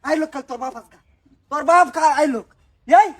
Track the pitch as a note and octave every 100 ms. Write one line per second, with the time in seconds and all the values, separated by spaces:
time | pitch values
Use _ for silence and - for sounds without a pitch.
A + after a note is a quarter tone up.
0 | C#4 D#4 D#4 C#4+ C4 A#3+ C4 A#3+ G#3+ _
1 | _ _ _ _ _ D4 C#4+ E4+ E4+ D#4+
2 | D#4 C4+ D4+ A#3+ - _ _ _ - E4
3 | G#4